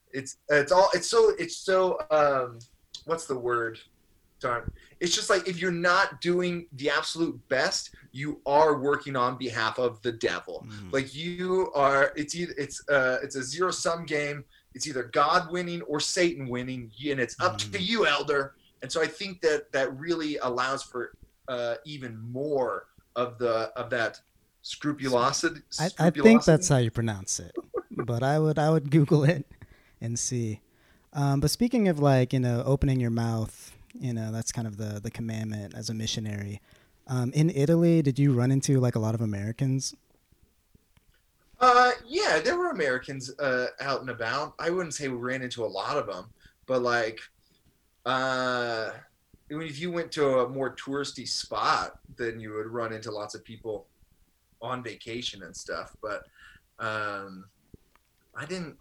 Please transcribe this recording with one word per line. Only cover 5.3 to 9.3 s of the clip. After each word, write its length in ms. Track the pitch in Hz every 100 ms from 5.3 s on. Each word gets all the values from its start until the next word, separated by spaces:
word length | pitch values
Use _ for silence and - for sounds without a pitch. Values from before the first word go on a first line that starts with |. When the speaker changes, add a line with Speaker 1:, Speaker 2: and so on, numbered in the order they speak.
| 202 180
Speaker 1:
if 120 | 175
you're 120 | 180
not 500 | 170 175 180 196 143
doing 460 | 175 175 180 175 170
the 160 | 131 143
absolute 500 | 147 170 160 165 120 -
best, 420 | 131 160 190 - - -
you 280 | 127 147 - 131
are 340 | 143 156 143
working 360 | 135 143 143 135
on 220 | 123